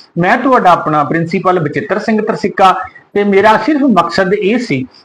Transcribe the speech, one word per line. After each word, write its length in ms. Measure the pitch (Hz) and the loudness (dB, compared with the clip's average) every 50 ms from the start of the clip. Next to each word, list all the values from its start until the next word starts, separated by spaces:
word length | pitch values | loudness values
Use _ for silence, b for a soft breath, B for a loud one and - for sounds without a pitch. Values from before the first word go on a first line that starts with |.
| B B B 170 | B B B -2
ਮੈਂ 200 | 170 185 233 247 | 0 0 0 0
ਤੁਹਾਡਾ 340 | 247 277 254 233 190 180 | 0 2 2 2 4 4
ਆਪਣਾ 320 | 165 - - 160 151 151 143 | 2 2 0 -2 0 0 0
ਪ੍ਰਿੰਸੀਪਲ 560 | - 156 165 170 165 - 190 175 185 180 180 | 0 -2 -4 -4 -2 -4 -2 0 0 0 0
ਬਚਿੱਤਰ 400 | 151 143 - 143 - - 190 208 | -2 -2 -4 -6 -6 -4 -6 -6
ਸਿੰਘ 220 | 208 - 220 214 | -2 -2 -2 -2
ਤਰਸਿੱਕਾ, 540 | 208 220 214 - - 190 - - 196 185 175 B B B B B B B - | 0 -2 -4 -4 -4 -4 0 2 2 2 2 B B B B B B B -4
ਤੇ 100 | 202 202 | -2 0
ਮੇਰਾ 340 | 202 196 190 196 220 220 - - | 2 2 4 4 4 4 2 2
ਸਿਰਫ 160 | 294 311 277 | 0 -2 0
ਮਕਸਦ 520 | 269 277 220 196 - - - - 190 185 202 | 2 2 2 2 2 0 0 -2 -2 0 0
ਇਹ 240 | 208 - 196 233 233 | -2 0 0 -2 -2
ਸੀ 280 | 247 - 143 127 131 - b b b | -2 -4 -4 -6 -6 -8 b b b